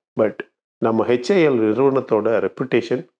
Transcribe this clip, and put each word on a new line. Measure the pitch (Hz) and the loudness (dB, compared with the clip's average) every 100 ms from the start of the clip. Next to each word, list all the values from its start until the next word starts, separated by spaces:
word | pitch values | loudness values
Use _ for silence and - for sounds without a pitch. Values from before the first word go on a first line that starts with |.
| _ - | _ -2
But | 107 - - _ _ - | -2 -2 -18 _ _ -6
நம்ம | 113 110 110 | -2 0 0
ஹெச் | 123 123 | -2 0
ஏ | 196 151 | 2 2
எல் | |
நிறுவனத்தோட | 123 110 110 139 135 127 107 110 107 95 | 2 0 2 2 0 0 0 2 0 -2
ரெப்யூட்டேஷன் | - 131 120 - 123 - | -6 -2 -2 -2 -6 -6